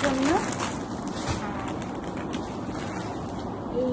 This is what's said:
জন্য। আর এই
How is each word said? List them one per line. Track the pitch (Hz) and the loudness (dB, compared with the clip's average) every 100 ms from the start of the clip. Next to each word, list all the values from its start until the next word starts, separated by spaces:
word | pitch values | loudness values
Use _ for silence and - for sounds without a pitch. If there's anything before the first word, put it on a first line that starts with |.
জন্য। | 277 262 277 392 - - - - - - - - - - - | 4 6 6 6 4 0 0 -2 -4 -4 -2 -2 0 0 -2
আর | - - - - - - - - - - - - - - - - - - - - - - 240 | -2 -2 -2 -2 -4 -4 -4 -2 -2 -4 -4 -4 -2 -2 -2 -2 -4 -4 -4 -4 -4 -2 2
এই | 254 | 2